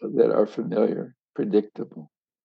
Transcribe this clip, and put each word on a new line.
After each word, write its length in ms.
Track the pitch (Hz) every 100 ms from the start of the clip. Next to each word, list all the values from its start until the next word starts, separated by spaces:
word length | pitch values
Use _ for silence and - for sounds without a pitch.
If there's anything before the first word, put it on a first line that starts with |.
that 300 | - - -
are 160 | - 107
familiar, 680 | - - 107 - - - _ _ -
predictable, 720 | 117 104 104 - - - - _ _ _